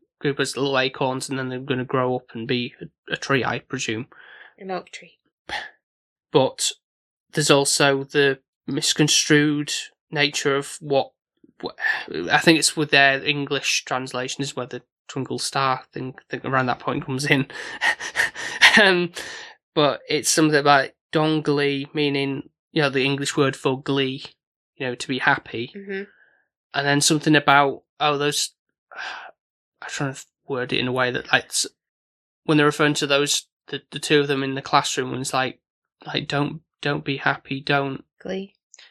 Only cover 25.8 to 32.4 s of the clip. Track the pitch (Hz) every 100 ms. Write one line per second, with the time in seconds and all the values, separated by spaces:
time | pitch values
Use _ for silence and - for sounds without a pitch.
25.8 | 196 196 202 _ _ _ _ _ _ 143
26.8 | 143 143 - 156 160 147 139 139 139 113
27.8 | _ - 151 143 147 143 - _ _ _
28.8 | _ - - - - _ _ _ _ _
29.8 | - - 139 135 - _ - 131 127 -
30.8 | 127 127 123 123 - 127 - - - -
31.8 | _ _ _ _ _ _